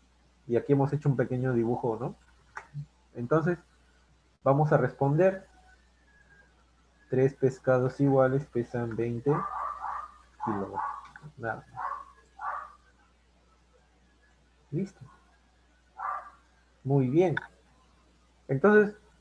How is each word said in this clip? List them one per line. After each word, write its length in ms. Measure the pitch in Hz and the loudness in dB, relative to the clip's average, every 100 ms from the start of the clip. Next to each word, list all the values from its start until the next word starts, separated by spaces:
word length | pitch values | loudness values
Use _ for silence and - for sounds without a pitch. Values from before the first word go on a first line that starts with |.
| _ _ _ _ - | _ _ _ _ -2
Y 80 | 117 | -2
aquí 180 | - | 2
hemos 200 | 139 135 | 2 2
hecho 160 | 147 147 | 0 0
un 60 | 123 | 0
pequeño 380 | 120 127 131 | 0 -2 0
dibujo, 440 | 120 113 120 123 110 | 0 0 -2 -2 -4
¿no? 160 | 147 - _ _ _ - - 143 147 _ _ - | -6 -10 _ _ _ -20 -16 -14 -14 _ _ -10
Entonces, 420 | 120 156 165 175 - _ _ _ _ _ _ _ | 0 2 2 -2 -6 _ _ _ _ _ _ _
vamos 280 | 131 143 151 | 2 4 4
a 60 | 151 | 4
responder. 720 | 123 - 139 151 190 - - _ _ _ _ _ _ _ _ - _ _ _ _ _ _ - | 2 0 0 4 4 2 -10 _ _ _ _ _ _ _ _ -20 _ _ _ _ _ _ -4
Tres 240 | 127 135 | 2 2
pescados 680 | - 131 - - 127 127 - | 2 -2 0 0 2 2 0
iguales 460 | 143 135 131 139 147 | 2 4 4 2 -4
pesan 500 | 120 120 120 117 107 | -6 -4 -4 -6 -4
veinte 400 | 117 117 139 151 - - - - - - - - _ - 110 | -4 -2 -2 -2 -2 -6 -8 -8 -10 -10 -12 -20 _ -10 -6
kilogramos. 360 | 101 98 101 95 - - - 151 - | -6 -6 -8 -8 -10 -16 -20 -20 -12
Nada 180 | 113 - | -8 -8
más. 100 | - - - - - - _ - - - - - _ _ _ _ _ _ _ _ _ _ _ _ _ _ _ _ _ _ - | -12 -12 -10 -10 -14 -20 _ -12 -10 -10 -12 -20 _ _ _ _ _ _ _ _ _ _ _ _ _ _ _ _ _ _ -8
Listo. 280 | 147 196 - - - _ _ _ _ _ _ _ - - - - - _ _ _ _ | -6 -6 -10 -20 -20 _ _ _ _ _ _ _ -12 -8 -8 -12 -20 _ _ _ _
Muy 260 | 131 139 127 | 0 2 2
bien. 260 | 156 185 - - _ _ _ _ _ _ _ _ _ - | 2 2 0 -8 _ _ _ _ _ _ _ _ _ -6
Entonces, 480 | 135 202 214 208 - _ _ | 2 6 6 4 0 _ _